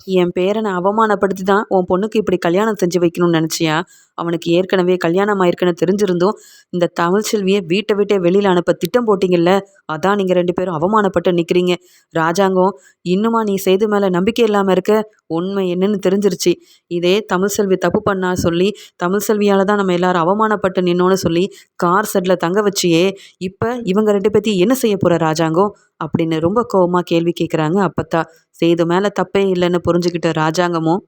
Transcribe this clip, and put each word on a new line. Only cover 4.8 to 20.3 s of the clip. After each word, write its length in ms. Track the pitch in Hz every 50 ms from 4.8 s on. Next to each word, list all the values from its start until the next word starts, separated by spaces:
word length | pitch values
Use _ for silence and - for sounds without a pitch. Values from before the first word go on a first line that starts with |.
| 175 180 185 180
கல்யாணம் 440 | 180 165 170 190 202 214 202 196
ஆயிருக்குன்னு 380 | 185 175 170 - 180 180 170 -
தெரிஞ்சிருந்தும் 560 | 165 165 202 190 208 185 180 170 175 202 214 - - - - - _ _
இந்த 140 | - 175 175 165 -
தமிழ் 340 | - 175 170 185 214 214 -
செல்வியை 320 | - 214 196 185 196 208 185
வீட்டை 280 | 156 170 208 214 - 214
விட்டே 200 | 196 208 196 208 196
வெளியில 320 | 175 175 185 202 202 196
அனுப்ப 220 | 180 180 170 - 165
திட்டம் 340 | - - 175 - 247 240 214
போட்டீங்கல்ல, 440 | 202 185 190 175 180 170 170 175 190 196 196 - _ _ _ -
அதான் 280 | 156 156 156 190 208 202
நீங்க 140 | 190 180 180
ரெண்டு 200 | 180 175 175 175
பேரும் 240 | - 185 185 170 147
அவமானப்பட்டு 540 | 160 190 220 - 302 285 - 175 170 190 175
நிக்கிறீங்க." 400 | 175 165 - 180 180 180 180 180 - - _ _ _ _ _ -
"ராஜாங்கம், 600 | 165 160 165 170 202 196 190 190 185 180 196 185 190 _ - _ _ _
இன்னுமா 360 | 175 180 196 214 233 226 226 220
நீ 120 | 208 196 196
சேது 300 | - 190 185 196 220 214
மேல 220 | 208 202 202 190
நம்பிக்கை 360 | 180 175 190 214 233 - 233
இல்லாம 260 | 214 208 202 196 190
இருக்க? 220 | 185 185 185 - 208 220 214 - _ _ _ _
உண்மை 360 | 160 165 180 190 196 196 190 180
என்னன்னு 280 | 175 180 185 202 214 185
தெரிஞ்சிருச்சு. 540 | - 185 190 208 202 196 180 - - 180 170 - _ _ _ _ _ _
இதே 240 | 175 175 170 180 185 214 208
தமிழ் 280 | - 196 180 190 208 202
செல்வி 220 | - 208 190 185 185
தப்பு 240 | - 175 175 214
பண்ணா 300 | 214 214 196 185 185 180 185
சொல்லி, 340 | 180 - 175 165 170 185 208 208 - - - _
தமிழ் 300 | _ 180 175 190 208 202
செல்வியால 380 | - 220 208 208 202 196 196 196
தான் 160 | 196 208 202
நம்ம 120 | 196 185 175
எல்லாரும் 300 | 170 185 180 180 175 160
அவமானப்பட்டு 580 | 170